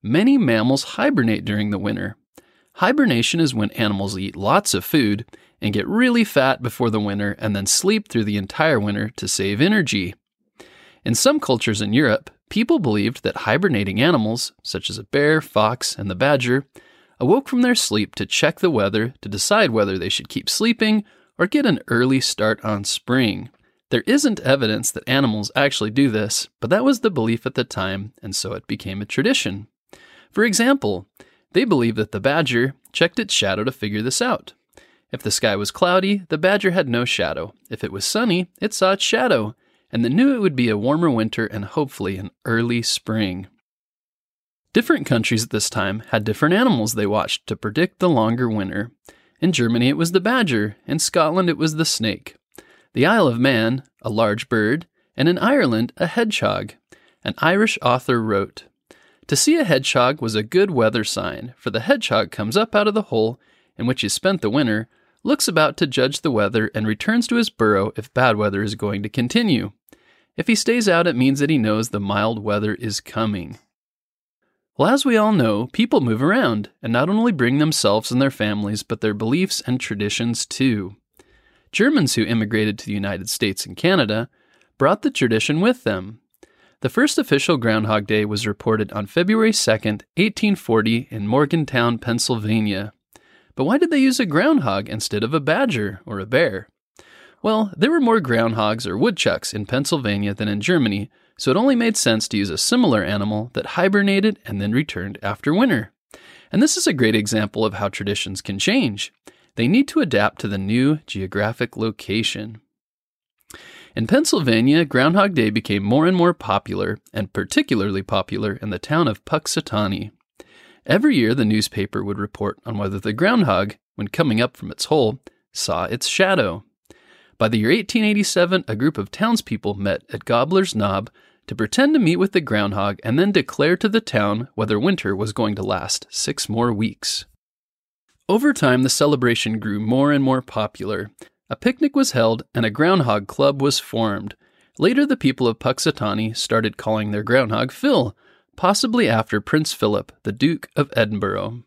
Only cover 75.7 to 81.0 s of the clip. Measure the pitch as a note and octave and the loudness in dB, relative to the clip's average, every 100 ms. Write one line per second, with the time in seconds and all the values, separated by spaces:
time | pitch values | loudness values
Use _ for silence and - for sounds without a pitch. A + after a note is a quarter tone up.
75.7 | - A3+ A#3+ B2 A2 C#3+ A3+ F3 A2 G2+ | -2 2 2 2 0 2 2 0 -2 -6
76.7 | _ A#2 A#2+ D#3 G#3 A#3+ D#3+ A#2+ C#3 D3+ | _ -2 0 2 2 0 2 2 2 2
77.7 | - - G#2 - B2 C3+ - G#2+ G#2 G2+ | 2 2 2 0 0 0 0 -2 -2 -4
78.7 | G#2 - A2+ A2 G#2 A2+ D3+ F#3 - - | -6 -6 -4 -2 -2 -2 0 0 -2 -4
79.7 | B2 - G#2 G#2 - A#2 A2+ - - C3+ | -4 -4 -4 -4 -2 -4 -4 -6 -2 0
80.7 | G#2+ F#2 G2+ | 0 -4 -14